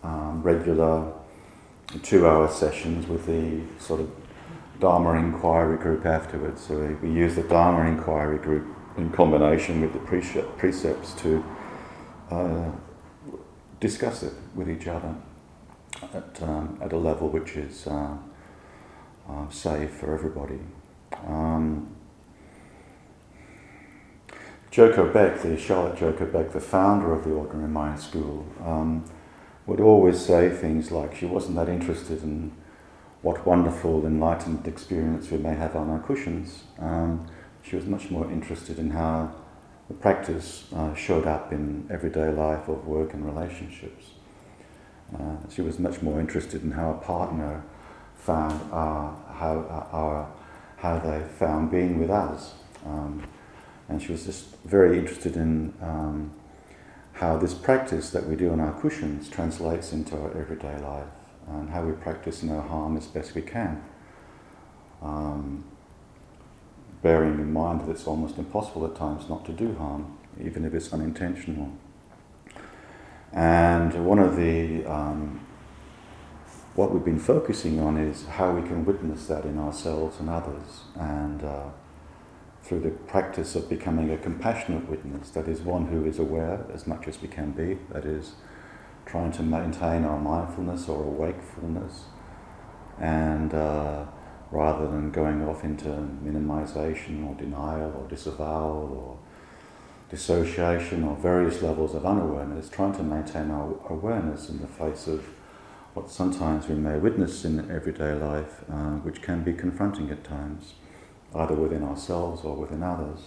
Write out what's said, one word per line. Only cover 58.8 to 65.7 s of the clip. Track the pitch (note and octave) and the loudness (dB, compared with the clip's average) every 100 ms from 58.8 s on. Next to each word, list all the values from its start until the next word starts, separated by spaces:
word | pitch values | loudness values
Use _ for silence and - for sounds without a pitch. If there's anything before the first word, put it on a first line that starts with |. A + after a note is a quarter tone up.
cushions | D3+ - D#2+ C#2+ - | -2 -2 -4 -6 -8
translates | - E2 E2 E2 E2 - | -4 -4 -2 -2 -2 -4
into | D#2+ D2+ D2+ | -6 -6 -6
our | D2+ D#2 | -6 -6
everyday | D2+ D#2+ D2 D2 | -8 -8 -8 -8
life | C#2+ D2 D2 - - - - | -8 -10 -10 -16 -20 -20 -12
and | D2 D2+ | -10 -6
how | E2+ | -4
we | E2 | -4
practice | D#2 F2 D#2+ - - | -4 -6 -6 -8 -6
no | D#2+ D#2 | -4 -4
harm | D2+ D#2+ D#2 D#2+ | -4 -4 -2 -4
as | - | -4
best | D#2+ - | -8 -8
we | E2+ | -8
can. | - A#2 G2 D2+ - - - - - - - - - - - - | -6 -6 -4 -6 -10 -20 -20 -20 -20 -20 -20 -20 -20 -20 -20 -14
Um, | D2+ D2+ D2+ D2 C#2+ C#2+ - | -8 -4 -4 -4 -6 -8 -12